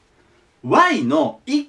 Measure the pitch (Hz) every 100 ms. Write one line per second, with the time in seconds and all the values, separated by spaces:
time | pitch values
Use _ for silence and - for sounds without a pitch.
0 | _ _ _ _ _ _ 123 269 359 226
1 | 120 156 - - - 294